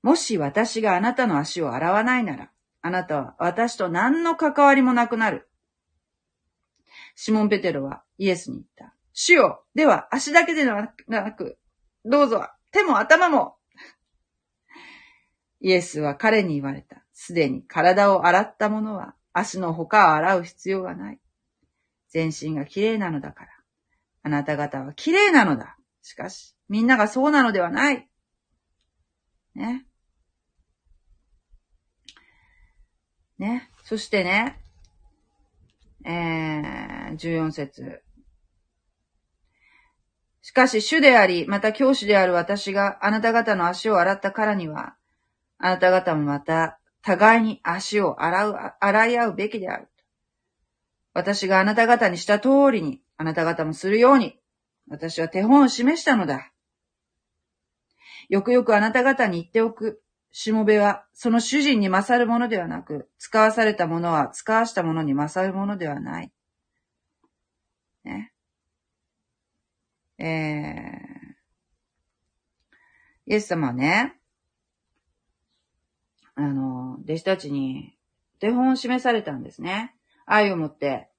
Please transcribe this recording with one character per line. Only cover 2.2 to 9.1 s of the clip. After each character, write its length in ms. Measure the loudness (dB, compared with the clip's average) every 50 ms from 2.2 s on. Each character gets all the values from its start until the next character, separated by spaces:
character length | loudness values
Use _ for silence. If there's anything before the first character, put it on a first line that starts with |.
| -2
な 140 | -4 -6
ら、 140 | -10 -14 -20 _ _ _ _ _ _
あ 80 | -8 -4
な 140 | -4 -4 -4
た 140 | -4 -6
は 180 | -6 -6 -8 -8
私 380 | _ -4 -2 0 0 -2 -2 -2
と 140 | -4 -6 -4
何 340 | -2 0 0 0 0 0 0
の 140 | -2 -2
関 280 | 0 -2 -2 2 4 6
わ 80 | 6 6
り 80 | 6
も 120 | 4 2 2
な 160 | 0 0 -2
く 80 | -2
な 120 | -4 -2 -4
る。」 200 | -4 -6 -12 _ _ _ _ _ _ _ _ _ _ _ _ _ _ _ _ _ _ _ _ _ _ _ _ _ _ _ _ _ -20 -20 -20 -20 _
シ 180 | -14 -4 -2 0
モ 100 | 2 2
ン・ 60 | 2
ペ 100 | 0 0
テ 140 | 0 -2 -4
ロ 100 | -4 -6
は 200 | -8 -10 -14 _ _ _
イ 120 | -4 -2 -2
エ 60 | -2
ス 140 | -2 -6 -12
に 80 | -14
言 60 | -14 -16
っ 40 | _ _
た。 180 | _ -20 -20 _ _ _ _